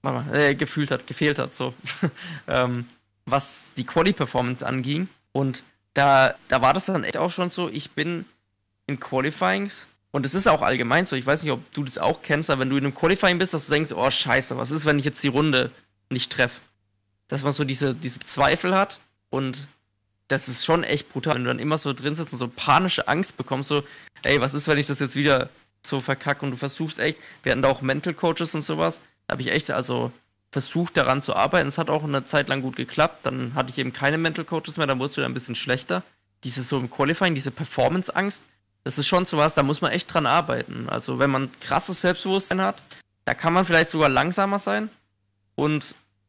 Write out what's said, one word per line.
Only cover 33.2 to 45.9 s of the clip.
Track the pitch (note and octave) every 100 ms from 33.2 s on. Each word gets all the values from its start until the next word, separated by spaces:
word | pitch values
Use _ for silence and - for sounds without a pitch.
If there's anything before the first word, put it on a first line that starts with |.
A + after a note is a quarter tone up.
| C3+
dann | B2+ B2
hatte | C3+ C3
ich | C3
eben | B2+
keine | B2 C#3 D#3
Mental | E3 D#3+ D#3
Coaches | D#3+ - D3+
mehr, | C#3+
dann | C3
wurde | C#3
es | D3
wieder | C3
ein |
bisschen | C3 B2
schlechter. | A#2 - B2+ - F3+ - _ _ _
Diese | B2+ B2
so | B2 C#3
im | B2
Qualifying, | - C#3 E3 F#3 D3
diese | C3+
Performance-Angst, | - - - B2+ F3 F3+ - G3 - - _ _ _ -
das | C#3
ist | C#3+
schon | F3+ F3+
sowas, | D#3 D3+
da | D#3
muss | C#3 D3
man | E3+
echt | F3+ -
dran | E3 C#3
arbeiten. | D3+ D#3 B2 - - A#2+
Also | - C3 B2+
wenn | C#3
man | C3 C3 -
krasses | - E3+ - F#3
Selbstbewusstsein | F3+ F3+ G3 F#3+ F#3+ F#3
hat, | F#3+ - - - _ _ -
da |
kann | - E3
man | F3 F3+
vielleicht | E3 D#3
sogar | D#3+ D3
langsamer | C3 D3+ F3+ G3 G3+
sein | G3+ G#3 G#3+ - _ _ _ _ _ -
und | D3 D3+ -